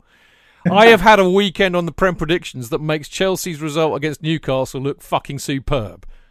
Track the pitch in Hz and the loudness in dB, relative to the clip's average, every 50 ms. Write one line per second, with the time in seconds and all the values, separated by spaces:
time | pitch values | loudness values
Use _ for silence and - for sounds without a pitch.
0 | _ _ _ _ _ _ _ _ _ _ _ _ - 175 175 202 226 233 226 196 | _ _ _ _ _ _ _ _ _ _ _ _ -2 2 4 6 8 8 8 6
1 | 180 226 220 196 190 180 185 202 208 190 - - 196 185 180 180 170 165 - - | 6 6 6 6 6 4 4 2 0 0 0 0 0 0 0 -2 -2 -4 -2 0
2 | 190 185 175 - 165 147 175 170 170 - - 131 120 113 165 143 151 156 151 147 | 0 0 0 -2 -2 -2 -2 -2 -4 -8 -12 -12 -8 -6 -6 -4 -2 -2 -4 -4
3 | 143 - - - 190 190 185 - - 185 160 139 156 156 143 165 160 156 104 139 | -6 -8 -4 -2 -2 0 -2 -2 -4 -8 -8 -8 -6 -4 -2 0 0 0 0 -2
4 | 143 156 143 - 156 156 160 151 - - 131 131 131 - - 135 135 139 151 - | -4 -6 -6 -6 -4 -4 -4 -4 -2 -4 -2 -2 -4 -4 -6 -6 -6 -6 -8 -8
5 | - - 175 139 - - 139 131 - - 139 139 - - 151 131 107 92 85 - | -8 -4 -4 -4 -4 -6 -12 -10 -6 -6 -6 -6 -4 -2 -2 -2 -4 -6 -12 -16
6 | - - - - _ _ | -20 -20 -20 -20 _ _